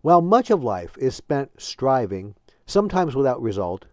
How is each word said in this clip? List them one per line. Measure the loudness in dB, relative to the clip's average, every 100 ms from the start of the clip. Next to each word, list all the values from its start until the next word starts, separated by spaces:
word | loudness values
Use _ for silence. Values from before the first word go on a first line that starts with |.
While | 6 4
much | 6 2 4
of | 0
life | 0 -4 -8 -4
is | -4 -4
spent | _ -4 -4 _
striving, | -16 -4 0 0 -2 -6 -10 -18 _ _
sometimes | -2 0 0 0 -2
without | 0 0 0
result | -4 -4 -4 -6 -12